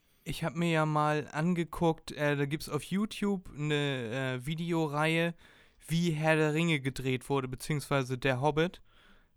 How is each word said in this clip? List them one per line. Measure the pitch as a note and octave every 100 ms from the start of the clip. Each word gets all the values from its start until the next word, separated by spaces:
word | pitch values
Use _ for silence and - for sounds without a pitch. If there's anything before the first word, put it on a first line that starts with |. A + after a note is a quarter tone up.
| _ _
ich | - C#3
hab | D#3+
mir | D#3+ E3+
ja | D#3+ D#3
mal | D3+ D3+ D3+ -
angeguckt, | D3 E3 F3 E3 - E3+ D#3+ -
äh, | C#3 D3 C#3+
da |
gibt's | C#3 D3+ -
auf | D3
YouTube | - F#3 G#3 - G3+ G3 - -
eine, | D3+
äh, | D3 C#3+ C3 A2+ B2+ C3 B2+ B2
Videoreihe, | D#3+ E3+ E3 D#3 D3 D#3 E3 E3+ E3 - - - _ -
wie | E3 F3
Herr | D3+ D#3 D#3
der | D#3
Ringe | D3+ E3+ D3+
gedreht | C3 B2+ C3 B2+ -
wurde, | C#3 B2+
beziehungsweise | B2+ - D3+ - C#3 B2+ C3
Der | C#3 B2
Hobbit, | D3 D3+ F3 - - - - - _